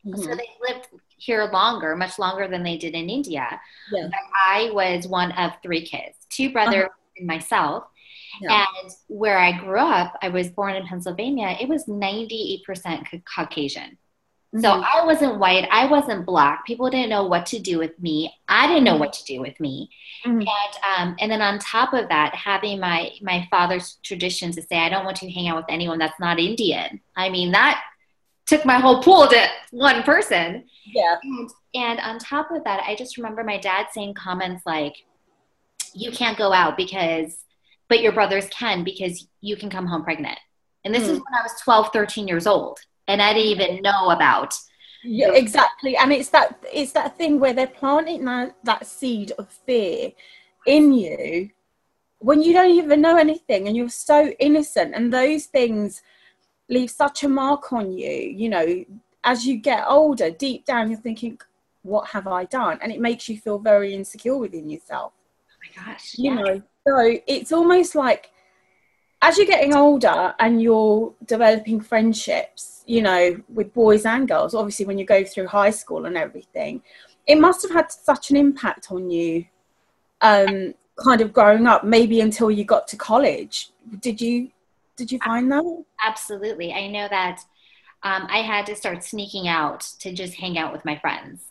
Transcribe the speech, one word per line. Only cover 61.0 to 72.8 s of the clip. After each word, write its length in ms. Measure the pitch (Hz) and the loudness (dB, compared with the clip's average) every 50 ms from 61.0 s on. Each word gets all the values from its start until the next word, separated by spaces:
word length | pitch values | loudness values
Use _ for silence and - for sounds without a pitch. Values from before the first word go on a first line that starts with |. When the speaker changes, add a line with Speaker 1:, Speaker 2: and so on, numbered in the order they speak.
| - 240 226 - 240 233 - _ - _ _ _ _ _ _ _ _ | -8 -10 -8 -8 -10 -12 -12 _ -20 _ _ _ _ _ _ _ _
Speaker 1:
"What 240 | 185 202 208 - - | -4 -4 -4 -4 -4
have 180 | - 202 190 | -8 -8 -6
I 180 | 196 185 180 185 | -4 -4 -4 -4
done?" 340 | - - 262 233 175 160 156 | -4 -4 -2 -2 -2 -4 -4
And 100 | - 220 | -8 -10
it 80 | 220 208 | -6 -4
makes 300 | 233 233 240 226 - - | -2 -2 -2 -4 -8 -12
you 80 | 220 | -12
feel 220 | 214 _ 220 208 202 | -10 _ -6 -6 -2
very 340 | 214 226 208 202 202 196 196 | 4 4 4 4 4 0 -6
insecure 440 | 196 196 - - 214 - 233 269 | -8 -10 -12 -14 -8 -4 -2 -2
within 320 | 277 233 190 185 165 156 151 | -2 -4 -6 -10 -12 -12 -12
yourself. 440 | 151 160 _ _ 151 135 - - _ _ _ _ _ _ _ _ | -12 -14 _ _ -10 -10 -10 -10 _ _ _ _ _ _ _ _
Speaker 2:
Oh 60 | _ _ | _ _
my 240 | - - _ 185 180 | -20 -20 _ -18 -18
gosh, 300 | 226 220 - - - - | -18 -18 -18 -18 -16 -8
Speaker 1:
You 160 | - 247 277 262 | -4 -2 -2 -2
Speaker 2:
yeah. 80 | 226 | 0
Speaker 1:
know, 200 | 202 196 190 196 - _ _ _ _ | -2 -2 -2 -4 -6 _ _ _ _
so 320 | 277 277 262 233 226 233 - _ | 2 2 4 4 4 2 0 _
it's 240 | - 277 - - - | -4 -4 -4 -4 -2
almost 420 | 320 330 339 349 359 370 349 339 - | 0 2 4 6 6 4 4 2 0
like 380 | 302 269 247 208 - - _ _ _ _ _ _ _ _ _ _ _ _ _ _ _ _ _ _ _ | -2 0 0 0 -2 -2 _ _ _ _ _ _ _ _ _ _ _ _ _ _ _ _ _ _ _
as 160 | - - 330 | 4 4 6
you're 100 | 381 415 | 6 4
getting 280 | 392 392 - 285 285 294 | 4 6 4 4 4 6
older 600 | 277 294 294 294 262 240 190 160 165 180 180 - - | 6 6 6 6 6 4 2 2 2 0 -2 0 0
and 220 | 226 226 233 226 | 2 2 4 2
you're 520 | 226 233 226 220 220 214 208 214 226 - - _ 233 | 4 4 4 4 4 4 2 2 0 -4 -8 _ -6
developing 560 | - 233 220 233 220 220 220 214 220 226 214 | -6 0 4 6 6 6 4 -2 -4 -4 -4
friendships, 1000 | 214 - 240 220 220 226 220 - - - - 82 - - _ - - - - - | -4 0 0 2 2 2 0 -2 -4 -4 -4 -4 -4 -8 _ -20 -20 -20 -20 -20